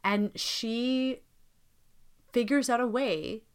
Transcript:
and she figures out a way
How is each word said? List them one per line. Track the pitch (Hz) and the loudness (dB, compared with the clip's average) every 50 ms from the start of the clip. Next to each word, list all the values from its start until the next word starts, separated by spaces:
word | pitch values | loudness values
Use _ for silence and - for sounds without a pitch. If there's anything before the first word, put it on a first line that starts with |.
| - | 2
and | 196 208 208 208 208 - | 2 2 2 0 -2 -2
she | - - - - - - 220 226 233 240 254 262 262 262 262 254 - - _ _ _ - - _ _ _ _ _ _ _ - _ - - - - _ _ _ | -6 -6 -6 -4 -4 -4 -4 -2 0 0 0 0 0 0 0 -2 -6 -10 _ _ _ -20 -20 _ _ _ _ _ _ _ -20 _ -20 -20 -20 -20 _ _ _
figures | - 240 240 214 277 285 262 - | 0 0 2 4 2 2 4 2
out | 240 240 | 2 2
a | 254 | 2
way | 240 214 247 277 233 175 156 156 - 202 220 _ _ _ | 0 0 0 0 0 0 -2 -2 -6 -8 -8 _ _ _